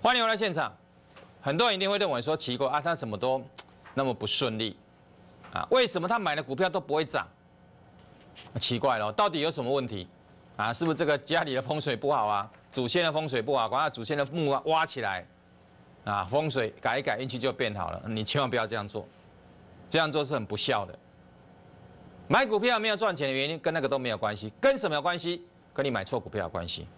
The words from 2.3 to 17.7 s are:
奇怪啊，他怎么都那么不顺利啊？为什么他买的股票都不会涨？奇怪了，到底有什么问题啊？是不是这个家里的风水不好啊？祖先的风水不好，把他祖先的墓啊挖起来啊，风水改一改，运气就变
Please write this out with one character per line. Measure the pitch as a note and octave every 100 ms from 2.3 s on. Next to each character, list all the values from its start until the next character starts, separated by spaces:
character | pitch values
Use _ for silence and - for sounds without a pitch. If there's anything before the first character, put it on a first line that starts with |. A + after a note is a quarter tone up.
| D#3
奇 | - B2
怪 | C3+
啊， | D3
他 | D3+ B2+
怎 | A#2
么 | G#2
都 | B2+ A2 A#2+ - - - -
那 | -
么 | C3+
不 | A#2 G#2+
顺 | - B2+ A2
利 | A2+ - - - - - - - -
啊？ | - -
为 | B3+ A#3+
什 | F3+
么 | F3
他 | A#3
买 | F3+ D3
的 |
股 | C3 C3
票 | F#3
都 | F#3
不 | C#3 D3+
会 | D3+
涨？ | C3+ F#2+ - - - - - - - - - - - - A#2
奇 | - A#2+
怪 | C3 A#2
了， | G#2+
到 | G#2+ G#3
底 | D3+
有 | D#3
什 | D#3
么 | B2
问 | C#3 B2
题 | G2+ F2 - - - - -
啊？ | G#2+
是 | A#2
不 | E3
是 | C#3+
这 | D#3
个 | D3
家 | - E3
里 | D3+
的 | C3
风 | A#2 D3+
水 | D3 A#2
不 | C#3+
好 | C#3+ G#2+
啊？ | G2+ G#2+ - -
祖 | - B2
先 | F3
的 | E3
风 | D3+ D#3
水 | B2
不 | A2+ C3+
好， | A2+
把 | B2+
他 | D3+
祖 | A#2+
先 | A2+ D3
的 | C#3
墓 | E3 D3
啊 | C3+ D3+
挖 | D#3+
起 | D#3+ C3+
来 | G#2+ F#2 F2 - - - - - - -
啊， | - G#2
风 | F#2 C3+ D#3
水 | C3 A2 -
改 | A#2+ B2+
一 |
改， | D3 -
运 | C3
气 | A#2+
就 | B2+
变 | - A#2+